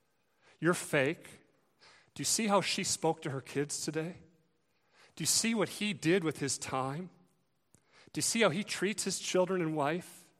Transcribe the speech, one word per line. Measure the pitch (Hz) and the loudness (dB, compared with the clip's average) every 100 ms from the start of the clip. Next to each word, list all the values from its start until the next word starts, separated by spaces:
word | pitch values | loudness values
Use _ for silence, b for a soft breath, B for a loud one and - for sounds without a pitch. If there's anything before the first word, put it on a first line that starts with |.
| _ _ _ b b b | _ _ _ b b b
you're | 160 175 | 0 0
fake, | - 151 135 - - - _ _ _ _ b b b | 0 2 2 -2 -10 -20 _ _ _ _ b b b
do | - | -6
you | 139 | -2
see | - 220 | 0 4
how | 196 | 2
she | - - | 2 -2
spoke | 180 - 160 156 | -2 0 0 0
to | 160 | -4
her | 135 | -8
kids | - 143 147 - | -6 -4 -2 -4
today? | - 156 160 - - _ _ _ _ b b b b - | -4 -4 -6 -10 -20 _ _ _ _ b b b b -6
Do | |
you | 160 | 0
see | - 220 226 | 2 2 0
what | 170 | 0
he | - 208 | 0 -2
did | 160 156 190 | 0 4 4
with | 160 - | 2 -2
his | 139 - | -4 -4
time? | - 131 135 147 185 _ _ _ _ _ _ _ b b b | -4 -2 -2 -6 -10 _ _ _ _ _ _ _ b b b
Do | 156 | -4
you | |
see | - 233 | 0 4
how | 202 | 4
he | 165 | 4
treats | 202 - 190 214 196 | -4 -2 -2 0 -4
his | - | -4
children | - 185 180 185 | 0 2 2 2
and | 160 156 | 0 0
wife? | 143 170 - - - _ | 0 0 -6 -18 -20 _